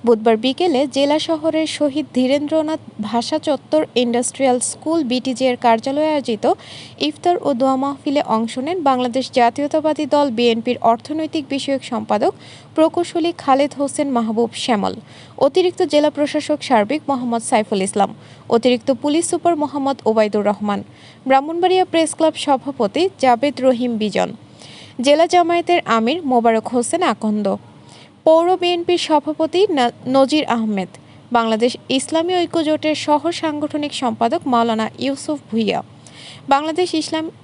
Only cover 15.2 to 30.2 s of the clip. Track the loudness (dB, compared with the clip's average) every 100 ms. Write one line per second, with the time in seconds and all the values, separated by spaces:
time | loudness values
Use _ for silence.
15.2 | -20 0 2 2 0 0 0 2 2 0
16.2 | -2 -2 -4 -4 0 0 2 -4 -2 -4
17.2 | -2 -4 0 0 0 -2 -2 0 -2 -2
18.2 | -20 -20 0 2 2 2 0 -2 0 -2
19.2 | -2 -2 0 0 -2 -2 -4 -2 0 2
20.2 | 2 0 -2 -2 -4 -4 -8 -20 -20 -12
21.2 | 2 2 2 0 2 2 2 2 0 2
22.2 | 0 0 -2 0 -2 -2 -2 0 -2 2
23.2 | 2 4 2 2 2 2 -2 -2 -2 -2
24.2 | -4 -6 -20 -20 -20 -20 -16 -2 4 4
25.2 | 6 4 4 0 2 0 2 0 2 -2
26.2 | 0 2 4 2 0 -4 -2 0 0 0
27.2 | -2 -2 -2 -4 -8 -20 -20 -20 -20 _
28.2 | 4 4 4 2 0 -2 0 -2 2 0
29.2 | 0 -4 -2 2 2 2 0 -2 0 2